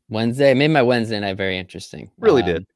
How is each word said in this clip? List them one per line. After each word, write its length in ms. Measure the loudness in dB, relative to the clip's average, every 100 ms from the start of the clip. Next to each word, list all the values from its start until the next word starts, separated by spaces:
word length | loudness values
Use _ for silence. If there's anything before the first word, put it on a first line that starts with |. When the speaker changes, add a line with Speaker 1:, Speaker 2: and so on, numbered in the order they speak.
| -10
Speaker 1:
Wednesday. 440 | -4 -4 2 2
It 20 |
made 140 | 4 2
my 120 | 2
Wednesday 400 | 2 2 -2 -4
night 160 | -4 -4
very 220 | -4 -4
interesting. 520 | -8 -14 -16 -16 -18 -2
Speaker 2:
Really 220 | 2 2
Speaker 1:
Um, 80 | 2
Speaker 2:
did. 180 | -2 -6